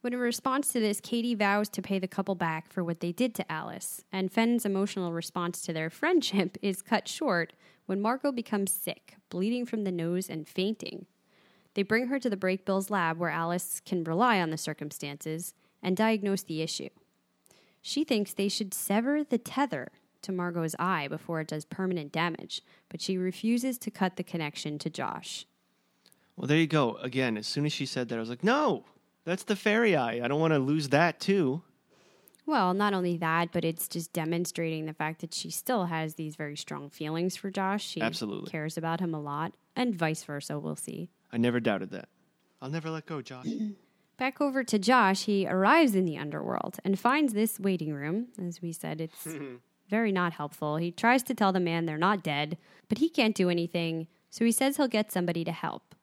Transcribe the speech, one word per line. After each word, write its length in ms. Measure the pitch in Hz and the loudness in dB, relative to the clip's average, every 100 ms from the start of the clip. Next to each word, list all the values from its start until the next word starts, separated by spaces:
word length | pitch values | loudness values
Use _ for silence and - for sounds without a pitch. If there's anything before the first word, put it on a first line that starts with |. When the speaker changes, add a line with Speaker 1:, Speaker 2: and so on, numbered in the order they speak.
Speaker 1:
But 100 | 240 | -6
in 60 | 247 | -2
response 500 | 240 240 269 269 285 | 0 0 0 0 0
to 100 | 247 | 0
this, 220 | 214 208 | 0 0
Katie 320 | - 240 233 220 | -2 -2 0 2
vows 340 | 202 208 208 | 4 2 0
to 120 | - | -4
pay 180 | 185 196 | -2 -2
the 80 | 185 | -2
couple 280 | - 190 185 | -4 -2 0
back 360 | 170 160 - | 0 -2 -4
for 120 | - | -4
what 160 | 170 170 | -2 -2
they 120 | 175 | -2
did 220 | 170 247 226 | 0 0 0
to 160 | - | -4
Alice. 520 | 156 - - - - - | -4 -6 -8 -10 -12 -8
And 200 | 190 190 | -2 0
Fenn's 340 | - 226 240 214 | 2 2 2 2
emotional 460 | 190 202 - 175 | 0 0 -2 -4
response 500 | 165 170 - 175 170 | -4 -4 -4 -4 -4
to 100 | - | -6
their 160 | 160 160 | -4 -4
friendship 680 | - 311 359 - 196 180 - | -2 2 4 4 2 0 0
<laughs> 20 | |
is 200 | 202 185 | -4 -2
cut 260 | - 220 - | 0 0 0
short 460 | - 302 175 165 - - _ - | -4 0 2 0 -6 -20 _ -6
when 140 | 196 | 0
Margot 300 | 214 262 294 | 0 0 0
becomes 400 | 247 220 208 196 | -2 -2 0 0
sick, 440 | - - - - - - | -2 -4 -8 -12 -20 -8
bleeding 360 | 175 202 247 240 | -2 0 0 -2
from 180 | 226 | -2
the 80 | 196 | -2
nose 380 | 180 165 180 185 | 0 0 -2 -2
and 180 | 160 156 | -8 -6
fainting. 600 | - 190 220 - - - _ _ _ _ _ _ | -2 0 -2 -8 -12 -16 _ _ _ _ _ _
They 100 | - | -2
bring 240 | 196 220 247 | 2 2 2
her 120 | 277 | 0
to 100 | 254 | 0
the 80 | 196 | 0
Breakbills 520 | 185 190 - 196 190 | 0 0 0 0 2
lab 280 | 202 165 165 | 0 0 0
where 120 | 170 | 0
Alice 520 | 160 165 175 - - - | 0 0 -2 -4 -8 -4
can 180 | 180 | -2
rely 360 | 165 165 247 208 | 0 2 4 4
on 100 | 165 | 2
the 80 | 160 | -2
circumstances, 960 | - 151 147 - 143 143 160 160 175 - _ - - | -6 -6 -8 -8 -10 -8 -6 -6 -8 -14 _ -8 -2
and 80 | 185 | 2
diagnose 460 | 220 220 196 196 | 4 2 0 -2
the 180 | - 156 | -2 -4
issue. 280 | 160 - 135 _ _ _ _ _ _ _ _ _ | -4 -6 -10 _ _ _ _ _ _ _ _ _
She 220 | - 277 | -6 -2
thinks 300 | 311 226 202 | 2 2 0
they 160 | - 202 | 0 0
should 240 | - 196 | 0 -4
sever 500 | - - 202 240 294 | -4 0 0 2 0
the 140 | 294 233 | 2 0
tether 540 | - - 277 143 - _ _ _ | 0 0 0 0 -6 _ _ _
to 80 | - | -6
Margot's 420 | 180 175 170 160 160 | -2 -2 0 -2 0
eye 300 | 180 175 143 | 0 0 -2
before 320 | 160 - 165 | -6 -4 -4
it 80 | 156 | -2
does 160 | 156 | -6
permanent 480 | - - 185 175 143 | -6 -4 -2 -2 -2
damage, 500 | 160 175 160 - - _ _ - | 0 0 0 -8 -12 _ _ -16
but 100 | 175 | -8
she 160 | - 190 | -2 0
refuses 600 | 185 180 226 240 262 247 | 0 -2 0 0 0 -4
to 120 | - | -6
cut 280 | - 185 180 | -2 -2 -2
the 60 | |
connection 540 | 175 170 147 - 156 147 | -6 -4 -6 -6 -6 -4
to 100 | 160 | -6
Josh. 560 | 151 131 - - - - _ _ _ _ _ _ _ _ - | -4 -6 -6 -10 -12 -14 _ _ _ _ _ _ _ _ -6
Speaker 2:
Well, 120 | 131 | 2
there 100 | 156 | 4
you 100 | 160 | 6
go. 300 | 156 123 - | 4 2 0
Again, 400 | 131 127 131 107 | -4 0 0 0
as 100 | 107 | -2
soon 180 | - 147 | -2 0
as 60 | |
she 140 | - 135 | -2 -4
said 240 | 131 120 | -4 -2
that, 80 | 117 | -4
I 20 | |
was 100 | 113 | -4
like, 140 | 120 | 0
"No, 400 | 196 277 302 135 - _ _ _ | 2 4 4 0 -4 _ _ _
that's 200 | - 180 | -4 -4
the 120 | - 202 | -2 0
fairy 400 | 214 220 226 160 | 2 4 4 4
eye. 240 | 117 117 | 2 0
I 40 | 120 | 0
don't 140 | 143 | 2
wanna 180 | 160 151 | 4 4
lose 300 | 135 156 139 | 4 2 4
that, 300 | 143 170 - | 6 6 2
too." 400 | - 196 143 151 - _ _ _ _ _ _ _ - | 2 4 4 0 -6 _ _ _ _ _ _ _ 0
Speaker 1:
Well, 280 | 285 180 | 2 4
not 200 | 185 208 | 4 2
only 240 | 196 180 170 | 2 0 0
that, 340 | 165 165 170 | 2 2 2
but 120 | 175 165 | 0 0
it's 220 | 160 - | -2 -6
just 260 | 170 165 | -6 -6
demonstrating 720 | 170 160 170 175 - 165 160 156 | -4 0 0 -2 -2 -4 -4 -6
the 80 | |
fact 280 | 151 151 160 | -4 -4 -4
that 120 | 165 | -8
she 160 | - 165 | -8 -8
still 360 | - - 240 175 | -8 0 0 0
has 300 | 165 156 156 | -2 -4 -4
these 200 | 156 151 | -8 -6
very 200 | 151 147 | -8 -8
strong 320 | - 147 143 | -10 -10 -10
feelings 460 | - 151 160 180 - | -8 -4 0 -2 -2
for 120 | 196 | -6
Josh. 360 | 190 190 208 - | -2 -2 -2 -4
She 160 | - | -2
Speaker 2:
Absolutely. 500 | 113 - 104 - - | -2 -2 -6 -6 -6
Speaker 1:
cares 260 | 160 151 165 | -6 -6 -4
about 220 | 165 170 | -4 -2
him 140 | 175 | -2
a 60 | 156 | -4
lot, 320 | 147 143 165 - _ - | -4 -4 -6 -8 _ -4
and 200 | 247 185 | -2 0
vice 280 | 160 156 | 0 -2
versa. 340 | - 147 - 147 | -6 -10 -6 -6
We'll 160 | 147 151 | -6 -8
see. 320 | - - 175 _ - | -8 -10 -12 _ -6
Speaker 2:
I 60 | 120 | 2
never 220 | 120 120 | 4 4
doubted 320 | 113 98 95 | 2 0 -2
that. 160 | 95 - _ _ _ _ - | -10 -12 _ _ _ _ -16
I'll 80 | 131 | -8
never 200 | 160 156 | -6 -6
let 160 | 160 - | -8 -8
go, 160 | 156 | -10
Josh. 260 | 120 127 127 226 214 196 | -10 -10 -6 -4 -4 -8
Speaker 1:
<clears throat> 360 | _ _ _ - | _ _ _ -4
Back 220 | 254 262 | -4 0
over 220 | 285 269 | 0 0
to 160 | 254 214 | 0 2
Josh, 440 | 190 254 196 190 - | 6 6 6 4 2
he 200 | 202 190 | 0 2
arrives 480 | 185 196 311 294 | 4 6 8 6
in 120 | 196 180 | 6 2
the 120 | 147 | -2
underworld 600 | 147 151 - - - - | -6 -6 -4 -2 -4 -4
and 140 | - 190 | -2 2
finds 340 | 240 285 285 | 4 4 2
this 260 | 208 220 - | 2 0 0
waiting 340 | 196 180 156 | 0 0 -2
room. 360 | 143 147 196 247 - | -4 -2 -2 -4 -6
As 200 | 175 170 | -8 -6
we 80 | 175 | -8
said, 280 | 165 160 156 | -6 -6 -4
it's 280 | 160 - 160 156 139 123 | -6 -8 -10 -8 -10 -12
Speaker 2:
<laughs> 320 | _ _ - | _ _ -2
Speaker 1:
very 220 | 214 226 | 0 2
not 220 | 190 175 | 2 0
helpful. 440 | 165 147 - 151 151 | -2 -6 -4 -2 0
He 120 | 170 | -2
tries 320 | 170 226 254 | 2 4 4
to 120 | 254 247 | 2 2
tell 160 | 196 | 4
the 80 | 190 | 4
man 260 | 170 165 165 | 2 2 0
they're 140 | 151 | 2
not 240 | 180 208 | 2 2
dead, 340 | 160 143 151 165 _ - - | 0 -2 -2 -6 _ -12 -4
but 80 | 220 | 0
he 120 | 320 | 2
can't 260 | - 220 214 | 4 2 4
do 140 | 180 | 4
anything, 580 | 175 170 175 165 165 165 _ _ | 2 0 -2 -2 -2 -6 _ _
so 120 | - 233 | 2 2
he 60 | |
says 260 | - 269 277 | 4 2 2
he'll 100 | 269 | 2
get 240 | 220 214 | 2 0
somebody 320 | 185 175 170 | 0 0 0
to 80 | 165 | -2
help. 420 | 165 165 - _ - | -4 -6 -6 _ -20